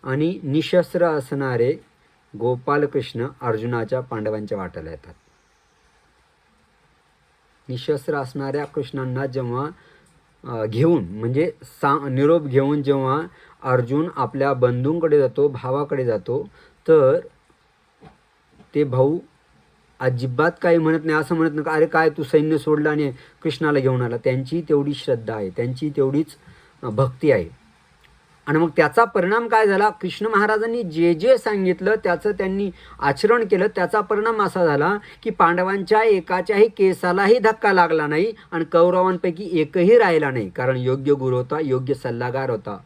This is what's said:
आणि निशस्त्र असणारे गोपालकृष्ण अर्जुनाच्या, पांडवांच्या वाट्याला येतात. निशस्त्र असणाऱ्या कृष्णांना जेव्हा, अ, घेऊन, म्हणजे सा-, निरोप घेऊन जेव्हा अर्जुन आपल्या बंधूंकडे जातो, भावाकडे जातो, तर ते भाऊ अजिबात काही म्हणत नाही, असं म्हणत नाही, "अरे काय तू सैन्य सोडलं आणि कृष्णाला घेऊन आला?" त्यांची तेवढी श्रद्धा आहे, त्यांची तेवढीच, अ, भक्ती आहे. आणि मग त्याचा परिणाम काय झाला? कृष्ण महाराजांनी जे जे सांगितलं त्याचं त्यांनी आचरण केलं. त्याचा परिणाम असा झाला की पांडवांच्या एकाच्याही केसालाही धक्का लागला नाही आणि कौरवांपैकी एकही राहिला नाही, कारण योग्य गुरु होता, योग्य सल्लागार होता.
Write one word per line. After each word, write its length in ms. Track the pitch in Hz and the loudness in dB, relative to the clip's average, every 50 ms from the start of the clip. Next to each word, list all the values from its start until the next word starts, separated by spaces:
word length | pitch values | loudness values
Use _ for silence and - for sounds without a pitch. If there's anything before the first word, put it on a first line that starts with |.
| - | -6
आणि 360 | 131 131 143 151 165 185 285 - | -4 -4 -2 -2 -2 -4 -6 -6
निशस्त्र 600 | 143 135 156 156 - - 180 165 - - 175 175 | -2 -2 -2 -2 2 2 2 2 2 2 2 2
असणारे 680 | 170 156 147 131 - - 139 139 131 127 117 117 127 156 196 - _ _ _ _ _ _ _ _ _ - 107 | 4 2 -2 -4 -4 -6 -4 -2 -2 0 0 0 0 0 -4 -6 _ _ _ _ _ _ _ _ _ -12 -6
गोपालकृष्ण 880 | 110 123 127 123 127 - 143 147 147 139 - 143 120 - - 117 120 143 147 _ | -2 -2 -2 -2 -2 -2 0 0 0 0 -2 -4 -6 -4 -6 -6 -8 -8 -8 _
अर्जुनाच्या, 580 | - 120 110 107 110 120 123 117 113 104 131 127 | -6 -4 -4 -4 -4 -4 -4 -4 -4 -4 -4 -6
पांडवांच्या 580 | 123 - 123 110 107 110 107 107 107 101 110 101 | -6 -6 -8 -6 -4 -4 -4 -6 -6 -8 -8 -8
वाट्याला 320 | 92 90 - 87 78 80 | -8 -10 -12 -14 -14 -14
येतात. 240 | 82 78 - 85 82 _ _ _ _ _ _ _ _ _ _ _ _ _ _ _ _ _ _ _ _ _ _ _ _ _ _ _ _ _ _ _ _ _ _ _ _ _ _ _ _ _ _ _ _ _ _ _ _ _ _ - | -16 -18 -20 -20 -20 _ _ _ _ _ _ _ _ _ _ _ _ _ _ _ _ _ _ _ _ _ _ _ _ _ _ _ _ _ _ _ _ _ _ _ _ _ _ _ _ _ _ _ _ _ _ _ _ _ _ -12
निशस्त्र 460 | 127 123 - - 151 139 - - 156 | -12 -10 -4 -4 -4 -4 -4 -6 -6
असणाऱ्या 500 | 143 135 123 - 139 139 139 139 147 147 | -6 -6 -8 -8 -8 -8 -6 -4 -6 -6
कृष्णांना 600 | - - 156 135 127 - 139 131 131 127 127 139 | -6 -6 -8 -8 -6 -6 -8 -6 -6 -4 -4 -6
जेव्हा, 440 | 135 127 135 127 120 120 127 139 151 180 - _ _ _ _ _ _ _ _ _ _ _ _ - | -6 -6 -6 -6 -4 -6 -6 -6 -8 -10 -14 _ _ _ _ _ _ _ _ _ _ _ _ -14
अ, 220 | - 123 113 110 | -10 -8 -6 -6
घेऊन, 380 | 107 107 113 143 165 175 143 98 | -4 0 2 2 4 2 2 0
म्हणजे 480 | 85 98 107 110 120 127 139 165 175 - _ - | -4 -8 -6 -6 -4 0 0 -2 -2 -4 _ -20
सा-, 460 | - - - - 143 139 151 143 139 | -20 -12 -2 0 0 0 0 -2 -2
निरोप 340 | 127 131 139 147 165 170 151 | 0 2 4 4 4 4 2
घेऊन 400 | 143 123 135 139 139 147 147 139 | 2 2 2 2 2 0 0 2
जेव्हा 380 | 135 139 139 135 131 135 147 170 - - - - - - _ - | 0 0 0 2 0 -2 -2 -4 -8 -12 -20 -20 -20 -20 _ -4
अर्जुन 460 | 131 127 123 120 117 135 147 160 175 - | 0 0 0 0 0 0 -2 -2 -2 -2
आपल्या 380 | 139 131 120 - 135 139 139 139 | -4 -4 -4 -2 -2 0 0 2
बंधूंकडे 640 | 127 123 123 123 123 127 143 160 170 165 160 147 147 | 2 2 2 2 0 0 -2 0 0 0 2 4 4
जातो, 280 | 135 123 - - 143 147 | 2 2 2 0 0 0
भावाकडे 580 | 131 120 - 127 131 143 147 143 147 139 131 | 0 -2 -6 -4 -4 -4 -2 -4 -4 -2 -2
जातो, 440 | 120 110 104 90 - 120 135 110 - _ - - _ _ _ _ - | -2 -2 -2 -2 -4 -4 -4 -4 -8 _ -20 -20 _ _ _ _ 4
तर 320 | 160 156 139 131 139 175 - - _ _ _ _ _ _ _ _ _ _ _ _ _ _ - - _ _ _ _ _ _ _ _ _ _ - _ - | 6 6 6 6 4 2 -2 -6 _ _ _ _ _ _ _ _ _ _ _ _ _ _ -20 -20 _ _ _ _ _ _ _ _ _ _ -20 _ -2
ते 80 | 147 147 | -2 -2
भाऊ 360 | 139 123 127 131 143 156 180 - - _ _ _ _ _ _ _ _ _ _ _ _ _ _ | 0 2 2 2 2 2 -2 -6 -12 _ _ _ _ _ _ _ _ _ _ _ _ _ _
अजिबात 520 | 131 131 127 120 127 131 123 123 151 170 170 - | -2 -2 -2 -2 -4 -6 -2 0 0 0 0 0
काही 160 | - 175 170 170 | 2 2 4 4
म्हणत 220 | 160 156 160 160 151 | 4 2 0 0 0
नाही, 140 | 160 156 156 | -2 -2 -2
असं 180 | 151 - 175 | 0 -2 0
म्हणत 160 | 160 160 160 147 | 0 0 0 0
नाही, 220 | 151 147 160 156 | -2 -4 -2 2
"अरे 100 | 156 156 | 2 2
काय 240 | 160 - 165 160 160 | 2 4 2 2 2
तू 140 | 151 - 151 | 0 -2 -8
सैन्य 340 | 131 - 156 151 156 156 147 | 2 2 2 2 2 0 -2
सोडलं 320 | - 156 151 151 147 151 | 2 0 0 2 2 0
आणि 220 | 151 147 151 139 127 - - - _ _ - | 0 0 -2 -4 -6 -8 -18 -20 _ _ -6
कृष्णाला 360 | 165 143 - 160 151 147 139 | -6 -4 -2 -2 0 0 2
घेऊन 220 | 131 131 131 123 | 2 2 0 0
आला?" 160 | 123 120 117 117 | -2 -2 -4 -2
त्यांची 440 | - 135 127 131 135 127 160 170 160 - | -2 -2 -2 -2 -4 -4 -6 -6 -2 0
तेवढी 240 | 156 143 143 147 143 | 0 0 2 0 -4
श्रद्धा 420 | 131 - - 131 117 113 110 113 | -6 -2 -2 -4 -2 -2 -8 -6
आहे, 140 | 107 104 95 | -6 -6 -6
त्यांची 400 | 90 - 117 120 127 127 156 151 | -4 -4 -4 -4 -4 -4 -6 -6
तेवढीच, 380 | 143 - 139 131 139 147 160 - - _ _ - - - _ _ _ _ - | -2 0 -2 0 0 -2 -4 -4 -8 _ _ -20 -20 -20 _ _ _ _ -10
अ, 60 | 123 | -6
भक्ती 420 | 107 117 135 127 127 - - 151 | -2 0 -2 -2 -2 -2 2 2
आहे. 320 | 127 101 85 82 - _ _ _ _ _ _ _ _ _ _ _ _ _ _ _ _ _ _ | 2 2 0 -4 -12 _ _ _ _ _ _ _ _ _ _ _ _ _ _ _ _ _ _
आणि 120 | - 143 156 | -2 0 0
मग 120 | 170 165 139 - | 0 0 2 0
त्याचा 260 | 156 147 - - 233 | 0 2 4 2 2
परिणाम 440 | 220 - 208 175 185 208 233 240 226 | 2 2 -2 0 2 0 0 0 2
काय 200 | 226 220 220 202 | 2 2 4 4
झाला? 220 | 196 190 202 214 | 2 4 2 0
कृष्ण 360 | 208 - - 180 - - 208 | 0 -2 -8 -8 -6 -4 -4
महाराजांनी 580 | 226 220 196 208 208 220 214 220 226 233 240 233 | 0 0 2 2 2 0 0 -2 -2 -4 -4 -6
जे 300 | 175 151 160 170 170 170 | -6 -2 2 2 2 2
जे 240 | 156 180 247 262 233 | 2 4 4 4 4
सांगितलं 580 | - 233 214 202 190 185 180 180 185 190 220 214 - | 4 -2 -2 0 0 0 0 0 0 -2 -2 0 0
त्याचं 280 | 190 175 170 - 208 | -2 -2 0 -2 -4
त्यांनी 400 | 202 185 202 190 190 196 202 196 175 - - - - - | -2 -2 -4 -4 -2 -4 -4 -6 -6 -10 -20 -20 -14 -4
आचरण 440 | - 143 143 - - 208 233 240 226 190 | -2 -2 -2 0 2 2 2 2 2 0
केलं. 160 | 208 185 185 214 | 0 2 2 0
त्याचा 340 | 214 - 180 175 - 214 | 0 -2 -2 0 0 -2
परिणाम 400 | 202 - 220 202 214 226 226 214 | 0 0 -2 -2 0 -2 0 0
असा 240 | 202 185 - 190 175 | -2 -2 0 0 2
झाला 320 | 160 147 143 147 170 202 208 - - - - - | 2 2 2 0 0 -2 -2 -6 -14 -20 -8 -8
की 60 | 226 | -8
पांडवांच्या 760 | 190 - 180 165 170 175 180 185 196 202 190 - 214 214 226 | 0 2 2 2 2 2 0 -2 -2 -4 0 2 2 2 4
एकाच्याही 640 | 226 208 190 160 - 185 185 180 - 214 196 214 233 | 4 2 2 0 -2 -4 -4 -2 -2 4 4 4 4
केसालाही 720 | 196 - 196 190 180 180 - 180 175 190 202 196 226 247 | 4 2 2 2 2 0 -2 -2 0 2 4 4 2 4
धक्का 340 | 202 220 214 - - 208 196 | 4 2 0 2 0 2 4
लागला 340 | 185 175 165 160 160 151 147 | 4 4 4 2 0 0 0
नाही 260 | 151 156 185 226 214 - - _ | 0 0 0 -2 -4 -8 -16 _
आणि 140 | - 165 165 | -6 -6 -6
कौरवांपैकी 840 | 156 - 170 170 180 180 185 180 185 185 175 - 185 165 165 208 180 175 165 | 0 4 4 4 6 4 2 2 0 0 -2 -4 -4 -6 -4 -8 -4 -2 -2
एकही 380 | 151 147 - 185 175 185 226 240 | -2 0 0 0 4 4 6 6
राहिला 340 | 220 185 170 156 147 139 | 4 4 2 2 0 0
नाही, 180 | 131 123 104 95 | -4 -4 -6 -6
कारण 280 | 87 - 127 127 131 127 | -6 -4 -2 -2 -2 -2
योग्य 360 | 127 127 131 139 135 139 143 | 0 -2 -2 -2 0 0 0
गुरु 220 | 139 131 131 127 | 0 0 -2 -2
होता, 240 | 127 123 127 151 156 | -2 -2 -4 -4 -4
योग्य 340 | 160 139 131 131 131 127 139 | -2 -2 -2 -2 -2 -4 -6
सल्लागार 560 | - - 127 117 117 123 123 120 135 135 131 | -4 -4 -8 -6 -4 -6 -6 -4 -4 -4 -4
होता. 280 | 120 107 - 107 104 98 - | -4 -6 -6 -10 -14 -14 -16